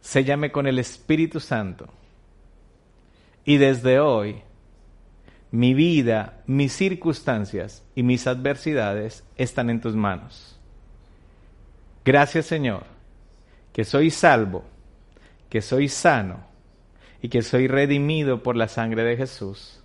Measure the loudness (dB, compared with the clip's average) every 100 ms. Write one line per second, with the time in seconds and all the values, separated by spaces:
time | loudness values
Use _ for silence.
0 | -2 0 0 0 -2 -2 0 0 -2 -10
1 | -2 0 0 -4 -6 -4 -4 -8 -18 -20
2 | _ _ _ _ _ _ _ _ _ _
3 | _ _ _ _ 2 4 6 4 2 4
4 | 4 0 -2 -8 -18 -20 -20 -20 -20 -20
5 | -20 -20 -20 -20 -8 0 2 4 4 4
6 | 2 0 -2 -12 -4 0 0 0 -2 -2
7 | -4 -4 -2 -4 -4 -8 -10 -14 -14 -2
8 | 0 0 0 -2 -4 -4 -2 -2 -2 -4
9 | -6 -12 -20 -6 -6 -2 -2 -2 -2 -2
10 | -2 -4 -10 -20 -20 -20 -20 -20 -20 -20
11 | -20 -20 -20 -20 -20 -20 -20 -20 -20 -6
12 | 2 4 4 0 -2 -2 -2 -4 -10 -20
13 | -20 -20 -20 _ _ -20 -14 -6 -2 2
14 | 2 4 4 4 2 -4 -12 -20 -20 -20
15 | -20 -20 -20 -20 -6 -6 -2 0 0 2
16 | 2 2 0 -10 -18 _ _ _ _ _
17 | -20 -12 -2 -2 0 0 2 2 2 2
18 | 0 0 0 -2 -2 -2 -2 -2 -4 -2
19 | -2 -2 -4 -8 -12 -12 -18 -20